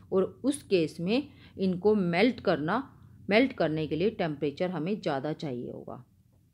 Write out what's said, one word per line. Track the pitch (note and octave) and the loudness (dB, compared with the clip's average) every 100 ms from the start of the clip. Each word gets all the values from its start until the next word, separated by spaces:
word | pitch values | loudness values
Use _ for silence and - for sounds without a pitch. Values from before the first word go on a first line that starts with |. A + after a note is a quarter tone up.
| - | -4
और | F#3+ F#3 - | 0 0 -2
उस | C4 C#4 | -2 -2
केस | - F#3 D#3 - | 0 2 2 -2
में | E3+ A#3+ - - - - | -2 0 -2 -10 -16 -2
इनको | F#3+ F3+ G#3 | -2 2 2
मेल्ट | G#3+ F3 E3+ B3 - | 4 2 4 4 2
करना, | - D3+ D#3 G3+ - - - - - | 0 0 0 -2 -4 -14 -20 -10 2
मेल्ट | G#3 C4 | 4 4
करने | - E3 D#3 D#3 | 2 -2 0 -2
के | D#3 | 0
लिए | G3+ | 0
टेम्परेचर | A3+ E3+ C#3+ D3 C#3 F3+ | 0 -4 -2 -4 -2 -4
हमें | F3 D#3+ G#3 | -2 -4 -4
ज़्यादा | E3+ C#3 D3+ | -2 -2 -4
चाहिए | D#3 D3+ B2 B2 | -6 -6 -6 -8
होगा। | - D3 B2 - _ _ _ _ | -12 -14 -16 -18 _ _ _ _